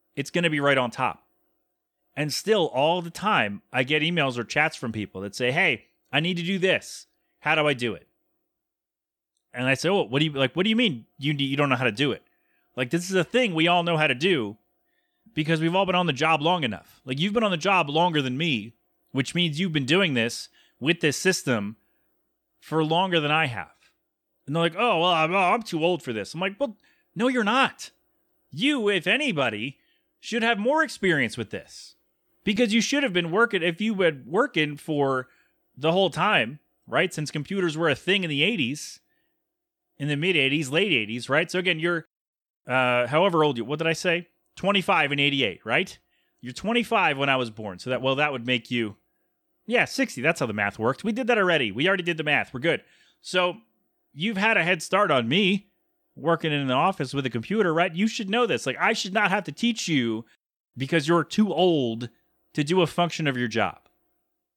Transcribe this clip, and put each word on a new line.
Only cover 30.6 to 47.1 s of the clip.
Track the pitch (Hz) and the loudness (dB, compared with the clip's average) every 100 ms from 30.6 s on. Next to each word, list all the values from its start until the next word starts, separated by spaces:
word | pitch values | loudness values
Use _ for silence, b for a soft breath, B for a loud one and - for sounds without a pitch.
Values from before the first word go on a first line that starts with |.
| 220 302 | 0 0
experience | 302 - 190 156 117 123 | 0 0 0 2 0 -4
with | 107 | -8
this | 95 - - - _ _ _ _ _ | -8 -12 -20 -20 _ _ _ _ _
because | - 214 240 | -2 2 2
you | 226 | 2
should | - 285 | 2 0
have | 277 | 2
been | 180 170 | 0 0
working, | 185 233 196 | 2 2 2
if | 170 165 | 0 0
you | 214 | -2
were | 196 175 143 120 | 2 0 0 -4
working | 180 285 165 151 143 | 0 0 0 -2 -4
for | - 147 139 131 127 b b b _ - | -4 0 2 0 -4 b b b _ -2
the | 156 | 0
whole | 180 190 | 2 2
time, | 156 196 185 113 147 _ _ - | 2 2 2 0 -6 _ _ -4
right? | 120 180 | 0 0
Since | - 151 | -2 -6
computers | 156 143 196 175 151 | -6 -4 -2 -2 0
were | 165 | 0
a | |
thing | 143 - 196 | 0 0 -2
in | 175 | 0
the | 139 | 0
eighties, | 170 226 120 147 - - _ _ _ _ _ _ _ _ _ _ | 0 0 -2 -4 -12 -18 _ _ _ _ _ _ _ _ _ _
in | 143 | -4
the | 143 | -2
mid | 175 170 | 2 2
eighties, | 135 147 135 | 2 2 0
late | 151 208 | 0 2
eighties, | 135 107 120 117 | 0 0 -6 0
right? | 139 170 | 0 0
So | 185 | -2
again, | 180 160 | -2 0
you're, | 170 170 - _ _ _ _ _ - | -2 -2 -6 _ _ _ _ _ -2
uh, | 127 127 123 120 | 0 2 2 2
however | 151 196 165 | 2 2 4
old | 151 120 | 2 0
you, | |
what | 110 151 | -6 -2
did | 165 | -2
I | |
say? | 160 185 170 - _ _ - | 0 0 -2 -4 _ _ -4
Twenty-five | 185 202 185 175 147 | 0 0 2 2 2
in | 143 | 2
eighty-eight, | 143 139 113 87 | 2 2 -2 -2
right? | 110 131 190 - _ _ _ _ | -2 -2 -2 -10 _ _ _ _
You're | 120 | -14
twenty-five | 127 190 240 226 226 170 | -8 -2 -2 0 2 2